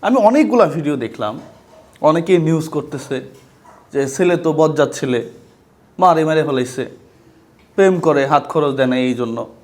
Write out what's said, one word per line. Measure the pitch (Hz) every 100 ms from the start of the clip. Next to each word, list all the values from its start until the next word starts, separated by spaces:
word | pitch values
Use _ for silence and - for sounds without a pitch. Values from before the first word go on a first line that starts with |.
আমি | 208 254
অনেকগুলা | 214 269 269 240 180
ভিডিও | 151 147 147
দেখলাম, | 113 - 107 107 - - _ - - _
অনেকে | 151 160 170 180
নিউজ | 156 160 139
করতেছে | 151 - 143 - 131 131 - _ _ - - _
যে | 139 135
ছেলে | 135 185 175
তো | 165
বজ্জাত | 151 156 147 139
ছেলে, | - 139 120 113 - - _ _ _ _ -
মা | 185
রে | 160 156
মেরে | 156
ফেলাইছে, | 147 135 123 - 131 - _ _ _ _ _ _ _ -
প্রেম | 190 185
করে | 160 143 139
হাত | 147 -
খরচ | 165 147 135
দেয় | 127
না | 127
এই | 127
জন্য। | 120 120 117 113 -